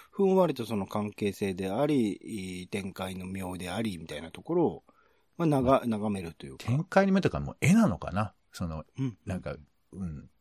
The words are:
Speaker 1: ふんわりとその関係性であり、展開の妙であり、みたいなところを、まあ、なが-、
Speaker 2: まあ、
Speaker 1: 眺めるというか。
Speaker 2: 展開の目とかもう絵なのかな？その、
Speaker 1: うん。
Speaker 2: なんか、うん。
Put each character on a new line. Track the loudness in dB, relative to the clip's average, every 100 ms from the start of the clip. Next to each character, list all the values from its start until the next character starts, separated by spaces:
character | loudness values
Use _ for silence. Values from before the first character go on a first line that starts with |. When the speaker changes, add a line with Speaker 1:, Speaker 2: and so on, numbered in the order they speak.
| -12
Speaker 1:
ふ | 0
ん | 4
わ | 6 4
り |
と | 2 -4
そ | -4
の | -2
関 | -4 -4
係 | -2 -2
性 | 0 -4
で | -2 -2
あ | 0 2
り、 | 2 2 -2 -8 -8 -8 -10 -8
展 | -8 -8
開 | -8 -8
の | -8 -8
妙 | -8 -8 -8
で | -6
あ | -4
り、 | -4 -6
み | -10
た | -12
い |
な | -12
と | -14
こ | -2
ろ | 2 2
を、 | 0 -14 _ _ _ _ -2
ま |
あ、 | 2
な | 4
が-、 | 6
Speaker 2:
ま | 4
あ、 | 4
Speaker 1:
眺 | -2 0
め | -2
る | -6
と | -12
い | -14
う | -8
か。 | -2
Speaker 2:
展 | 0
開 | 4 4 6
の |
目 | 4
と | 2
か | 0
も | -6
う | 0
絵 | 6
な | 6 6
の | 2
か | -2
な？ | -2 -4 -6 _
そ | -8 -6
の、 | -6 -10 -6
Speaker 1:
う |
ん。 | -6 -6
Speaker 2:
な | -6 -6
ん |
か、 | -6 -10 -14 _ _
う | -8
ん。 | -8 -8 -14 _